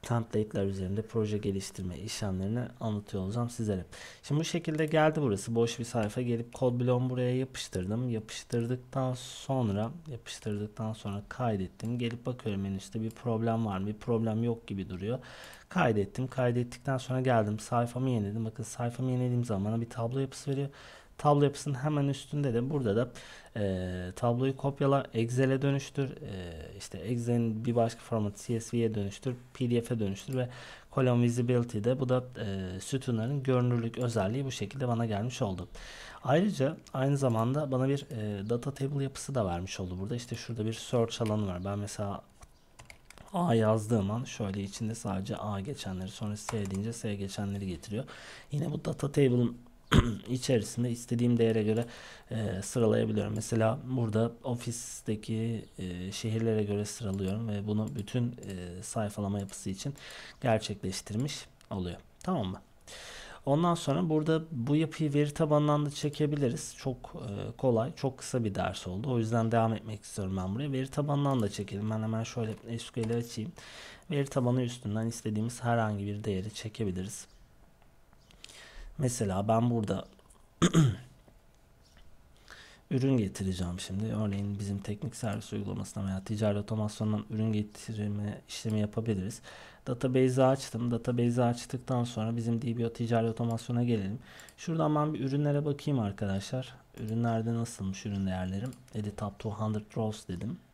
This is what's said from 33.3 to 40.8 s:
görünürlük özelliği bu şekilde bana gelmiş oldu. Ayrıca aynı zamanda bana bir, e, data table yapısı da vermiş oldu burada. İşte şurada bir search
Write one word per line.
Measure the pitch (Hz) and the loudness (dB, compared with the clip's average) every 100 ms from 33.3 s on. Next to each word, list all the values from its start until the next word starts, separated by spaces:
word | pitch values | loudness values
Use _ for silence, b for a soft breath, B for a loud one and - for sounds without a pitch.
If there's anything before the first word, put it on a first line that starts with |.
| 143 | 0
görünürlük | 131 127 123 120 113 113 | 4 4 4 2 0 0
özelliği | 123 113 95 123 | 0 2 2 0
bu | 135 | -2
şekilde | - 98 139 127 | -4 -6 -4 0
bana | 117 117 | 0 2
gelmiş | 104 117 - | 0 -2 -2
oldu. | 107 90 87 - B B B B | -2 -2 -6 -10 B B B B
Ayrıca | 139 151 208 147 135 165 - | 2 4 4 2 0 0 -8
aynı | 135 135 143 | 0 2 4
zamanda | 131 113 113 135 147 | 4 4 2 0 0
bana | 131 131 | 2 2
bir, | 139 139 | 0 -2
e, | 117 107 104 101 | -4 -2 -2 0
data | 120 139 | 0 -2
table | 139 139 143 | -4 -2 -2
yapısı | 135 - - | -2 -4 -4
da | 135 98 | 0 0
vermiş | 87 92 - | 0 -4 -6
oldu | 92 90 | -4 -4
burada. | 98 120 | -4 -4
İşte | 120 113 | -6 -8
şurada | - 117 110 | -6 -4 -2
bir | |
search | 113 | -4